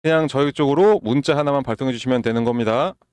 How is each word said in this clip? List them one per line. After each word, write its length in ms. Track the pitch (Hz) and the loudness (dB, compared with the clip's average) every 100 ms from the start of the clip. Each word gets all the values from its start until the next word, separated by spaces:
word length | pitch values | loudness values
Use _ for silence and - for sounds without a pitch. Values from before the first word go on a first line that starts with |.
그냥 240 | 156 160 151 | 2 0 0
저희 260 | 131 143 | 0 -2
쪽으로 460 | 143 143 143 202 208 | 0 0 4 4 4
문자 320 | 107 135 139 | 0 -2 0
하나만 280 | 147 147 143 | 0 0 -2
발송해 280 | 123 110 131 | -2 -4 -4
주시면 300 | 120 127 127 | -4 -2 -2
되는 220 | 117 117 | 0 0
겁니다. 500 | 117 120 110 117 175 - _ | -2 -2 0 0 -2 -6 _